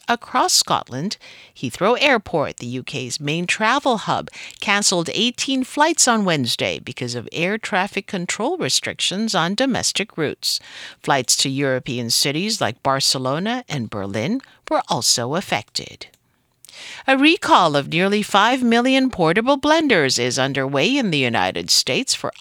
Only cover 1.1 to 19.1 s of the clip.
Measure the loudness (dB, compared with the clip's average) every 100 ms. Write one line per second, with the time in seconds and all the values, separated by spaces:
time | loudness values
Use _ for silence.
1.1 | -8 -12 -20 -20 -10 -8 -2 0 2 4
2.1 | 2 0 -2 -4 -6 -8 -8 -8 -8 -8
3.1 | -6 -4 -2 -2 0 0 2 0 0 0
4.1 | -2 -4 -12 -18 -8 -2 2 2 0 0
5.1 | -2 -2 -2 -2 -2 -2 2 2 4 2
6.1 | 2 2 2 0 0 -2 -4 -8 -8 -6
7.1 | -6 -8 -4 -2 -2 -2 -2 -2 -4 -6
8.1 | -6 -4 -4 -2 -2 -2 -2 -2 -4 -4
9.1 | -2 -2 0 0 0 0 0 -2 -2 -4
10.1 | -4 -4 -4 -4 -4 -6 -18 -18 -8 0
11.1 | 0 2 0 0 0 0 0 -2 -4 -2
12.1 | 0 0 -2 -2 -2 -2 -2 0 0 0
13.1 | 0 -2 -2 -2 -6 -6 -6 -6 -6 -6
14.1 | -4 -2 -4 -6 _ -4 -2 0 0 0
15.1 | 0 0 -4 -2 -4 -4 -10 -10 -14 -20
16.1 | _ _ _ _ _ -20 -20 -18 -6 0
17.1 | 4 4 4 4 6 6 2 0 0 2
18.1 | 0 2 4 4 4 4 4 4 2 2